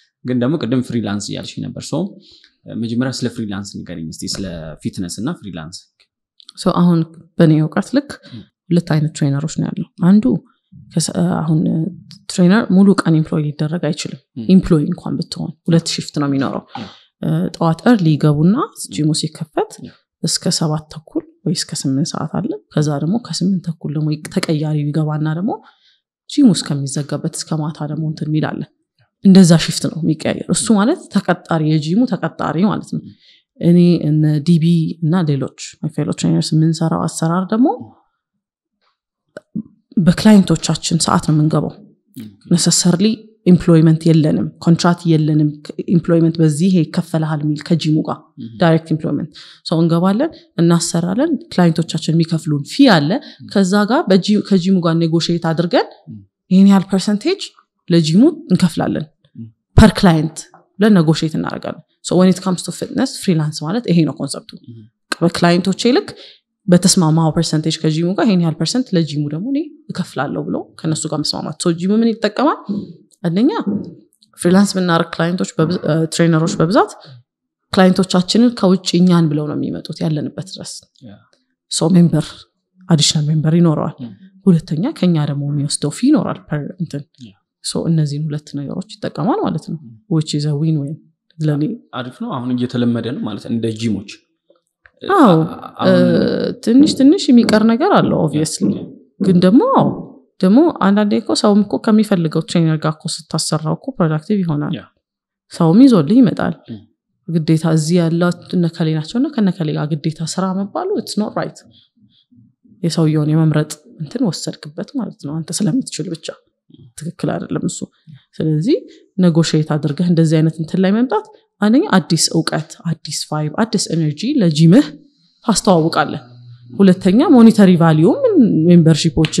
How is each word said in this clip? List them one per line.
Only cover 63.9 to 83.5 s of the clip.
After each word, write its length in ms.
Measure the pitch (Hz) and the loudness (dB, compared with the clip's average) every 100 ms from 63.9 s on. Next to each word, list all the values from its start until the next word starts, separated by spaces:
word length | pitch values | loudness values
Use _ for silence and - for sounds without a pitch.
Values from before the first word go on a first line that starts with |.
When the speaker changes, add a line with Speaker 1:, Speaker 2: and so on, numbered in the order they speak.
| 170 | 0
Speaker 2:
ነው 120 | 151 - | 0 -2
ኮንሰፕቱ። 360 | 135 - - - - | -8 -10 -14 -20 -20
Speaker 1:
ም። 180 | 113 110 _ - | -20 -20 _ -12
Speaker 2:
በክላይንቶቼ 680 | - 170 - 175 175 185 185 240 | -2 -2 2 2 2 0 0 0
ልክ 180 | 311 - - - - _ _ - | 0 -2 -10 -20 -20 _ _ 2
በተስማማው 640 | 175 185 - 156 160 160 | 2 4 2 2 2 0
ፐርሰንቴጅ 440 | 156 160 156 160 - | 0 -2 -2 -4 -4
ከጂሙ 300 | 156 156 175 | -2 -2 -2
ጋር 140 | 202 277 | 0 0
ይሄን 160 | 185 | 2
ያህል 140 | 165 156 | 0 -2
ፐርሰንት 320 | 165 247 254 | -4 -4 -2
ለጂሙ 320 | 170 151 147 147 | -2 -2 -4 -6
ደግሞ 180 | 160 233 | -6 -6
እኔ 120 | 277 311 - - | -6 -6 -12 -14
እከፍላለሁ 540 | 190 170 - 143 160 | -10 -8 -6 -6 -6
ብሎ 140 | 151 226 - | -6 -8 -10
ከነሱ 300 | - 170 156 156 | -8 -6 -4 -4
ጋር 140 | 151 | -6
መስማማት። 360 | 147 - - 156 | -6 -6 -8 -6
So 120 | 180 | -4
ጂሙ 180 | 165 185 | -2 -2
ምን 160 | 214 226 | 0 0
ይጠቀማል? 500 | 226 208 - 285 427 - - - - _ _ | 0 -2 0 -2 -2 -6 -10 -10 -16 _ _
አንደኛ 280 | 170 175 269 453 - 202 165 - _ _ _ - | -4 0 0 0 -4 -6 -8 -18 _ _ _ -4
ፍሪላንስ 300 | 175 185 202 | 2 4 2
የምናደርግ 400 | 190 180 165 170 | 0 0 0 -2
ክላይንቶች 400 | - 170 180 196 | -4 -4 -4 -4
በብዛ-፣ 300 | - 160 180 | -2 -2 -2
እ፣ 240 | - 160 160 | -2 -2 -2
ትሬነሮች 460 | - 170 160 165 - | 0 2 2 0 0
በብዛት 360 | 160 247 415 - - 127 _ _ _ _ _ | 0 2 0 -4 -20 -20 _ _ _ _ _
ክላይንቶቻችንን 800 | - 185 185 185 180 180 214 240 | 2 4 4 0 0 2 2 2
ከውጭ 340 | 240 185 185 - 180 | 2 2 2 0 2
እኛን 300 | 180 170 160 | 4 4 2
ብለው 180 | 151 151 | 0 -4
ነው 100 | 143 | -6
የሚመጡት 420 | - - - 156 | -6 -8 -10 -6
ያለንበት 480 | 170 151 123 - - | -4 -4 -6 -10 -14
ድረስ። 240 | - - - - _ | -14 -16 -16 -20 _
Speaker 1:
ያ። 100 | 117 104 _ _ _ _ - | -20 -20 _ _ _ _ -10
Speaker 2:
So 140 | - 165 | -2 2
ሜምበር፣ 360 | 180 170 151 - - - _ _ _ - | 4 4 2 -4 -10 -20 _ _ _ -2
አዲሽናል 360 | 160 147 160 147 | 2 2 0 0
ሜምበር 300 | 156 156 | 0 2